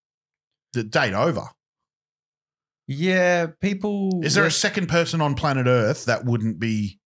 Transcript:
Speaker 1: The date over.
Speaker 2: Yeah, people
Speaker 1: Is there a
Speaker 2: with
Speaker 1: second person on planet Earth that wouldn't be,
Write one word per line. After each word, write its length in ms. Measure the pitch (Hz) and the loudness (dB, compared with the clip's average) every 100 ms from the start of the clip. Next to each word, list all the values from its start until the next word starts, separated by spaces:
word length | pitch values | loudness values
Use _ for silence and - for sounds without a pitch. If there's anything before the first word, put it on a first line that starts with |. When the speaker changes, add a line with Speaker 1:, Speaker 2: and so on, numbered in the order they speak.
| _ _ _ _ _ _ _ | _ _ _ _ _ _ _
Speaker 1:
The 100 | 120 | -6
date 300 | 110 151 127 | -2 -2 0
over. 380 | 95 156 110 - _ _ _ _ _ _ _ _ _ _ _ _ _ - | 0 0 -2 -8 _ _ _ _ _ _ _ _ _ _ _ _ _ -12
Speaker 2:
Yeah, 600 | 135 180 185 180 175 165 - | -4 0 2 4 2 -2 -2
people 600 | 196 196 208 202 190 185 | -2 -2 -2 -2 -2 -2
Speaker 1:
Is 120 | 156 160 | 0 2
there 80 | |
a 40 | 165 | 2
Speaker 2:
with 60 | |
Speaker 1:
second 340 | - 208 202 170 | 2 0 -2 0
person 320 | 170 165 165 | 0 2 0
on 120 | 147 131 | 0 0
planet 300 | 151 135 123 | 0 2 2
Earth 380 | 123 107 151 - | 4 2 0 -2
that 200 | 113 123 | -2 0
wouldn't 340 | 117 110 87 | 0 -2 -2
be, 400 | 117 110 101 - | -2 -2 -4 -8